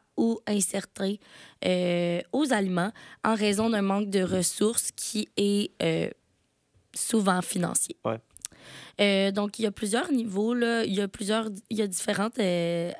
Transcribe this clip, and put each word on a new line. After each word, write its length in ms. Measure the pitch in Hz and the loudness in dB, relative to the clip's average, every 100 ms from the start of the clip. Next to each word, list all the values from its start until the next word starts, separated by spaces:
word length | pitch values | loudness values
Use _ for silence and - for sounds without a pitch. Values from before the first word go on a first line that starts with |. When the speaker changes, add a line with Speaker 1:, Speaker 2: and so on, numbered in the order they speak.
| _ - | _ 0
Speaker 1:
ou 220 | 226 226 - | 0 0 0
incertain, 680 | 208 - 196 - - 196 208 - - - - | 0 0 -2 -6 -4 -4 -4 -8 -20 -20 -4
euh, 560 | 180 180 180 175 175 170 - | 0 2 2 0 0 -2 -2
aux 200 | 262 294 | -2 2
aliments 400 | 220 190 175 190 - - - | 2 2 0 -2 -6 -20 -4
en 100 | - | 0
raison 360 | 220 208 202 226 | 2 2 2 2
d'un 120 | 214 | 2
manque 280 | 196 202 202 | 2 0 0
de 120 | 196 | 0
ressources 680 | 180 185 170 - 214 233 - | 2 2 0 2 2 2 -2
qui 340 | - - 214 - - | -4 -4 -4 -4 0
est, 320 | 202 202 208 - | 2 2 0 -2
euh, 280 | 165 165 - - _ _ _ _ _ _ _ - | -2 0 -2 -6 _ _ _ _ _ _ _ -4
souvent 460 | - 226 190 180 | 0 2 4 2
financier. 540 | - 185 170 - - - | 0 -2 0 0 -2 -4
Speaker 2:
Ouais. 140 | 113 113 _ - - - - - - - | -4 -4 _ -14 -14 -14 -20 -20 -10 0
Speaker 1:
Euh, 320 | 202 196 196 | 2 4 2
donc, 260 | 196 208 - | 0 -4 -2
il 40 | |
y 40 | 214 | -2
a 60 | |
plusieurs 400 | - 208 226 359 | -2 -2 -2 0
niveaux, 420 | 262 226 190 220 | 0 0 -2 0
là. 300 | 240 233 233 | 2 2 2
Il 100 | 220 | 0
y 60 | 196 | 0
a 80 | 196 | -2
plusieurs, 400 | - 202 220 220 190 - | -2 0 0 -2 -8 -6
il 80 | 220 | -2
y 60 | |
a 60 | 202 | -2
différentes, 500 | 180 - 185 220 - | -2 0 0 0 0
euh, 540 | 190 175 170 170 170 | 0 2 0 -2 -4